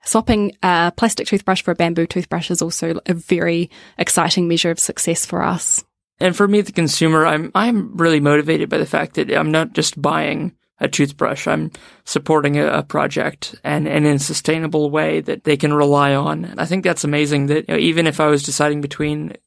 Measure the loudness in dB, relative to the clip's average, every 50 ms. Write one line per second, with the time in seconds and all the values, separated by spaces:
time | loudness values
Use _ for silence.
0 | _ 0 0 0 2 4 2 2 2 -2 -4 _ 0 2 2 4 2 0 0 0
1 | 0 0 0 -2 -4 -2 -2 -2 0 0 -2 0 0 -2 0 0 0 0 0 0
2 | -2 -2 -2 -6 -4 _ -4 -6 -2 -2 -2 -2 -2 -4 -4 -4 -4 -4 -4 -4
3 | _ -4 -4 -4 0 0 0 0 2 0 0 0 -2 -4 -8 -20 -20 -20 _ -6
4 | -2 0 2 2 2 2 2 2 2 2 2 0 0 0 0 0 -2 -4 -2 -4
5 | -2 -2 -2 -2 -2 -4 -2 -2 0 0 -2 -2 -2 -2 -2 -2 -4 _ _ _
6 | _ _ _ _ -2 -2 2 2 2 4 4 2 2 0 0 0 0 0 2 2
7 | 2 4 4 4 4 4 2 0 -4 -2 -2 0 2 2 2 0 -2 -4 -2 0
8 | 2 4 4 4 4 4 4 4 2 2 0 0 0 -2 0 -2 -2 0 -2 -2
9 | -4 -2 _ -4 -2 0 0 0 0 2 2 0 0 0 -2 -2 -2 -2 -4 -2
10 | -2 0 0 0 -2 -2 -4 -4 -6 -6 _ _ _ _ _ _ -6 -4 0 0
11 | 0 -2 0 -4 -2 -2 -2 -4 -2 -2 -2 -2 -4 -6 _ -16 -20 -20 -20 _
12 | _ -6 -6 -6 0 2 2 2 2 2 2 2 0 2 0 -2 -4 -2 -2 -2
13 | -2 -2 -2 -2 -4 -4 -6 _ -14 -14 -14 -10 _ -4 -4 -2 -2 -2 0 2
14 | 2 2 2 2 -2 -4 -6 -4 -2 -2 -2 -2 -2 -2 -2 0 0 0 0 0
15 | 0 0 -2 -2 -2 -4 -8 -4 _ 0 0 2 2 2 2 4 4 4 4 4
16 | 4 4 2 0 0 -2 -4 -6 -8 -10 -6 -6 -4 -2 -2 0 0 0 -2 0
17 | -2 -2 0 0 0 0 0 0 0 2 0 -2 0 -2 -2 0 2 2 2 2
18 | 2 0 2 2 2 2 2 2 0 -2 -2 0 0 0 0 -2 -4 -6 -4 -4
19 | -4 -4 -2 -4 -6 -10 -12 -16 _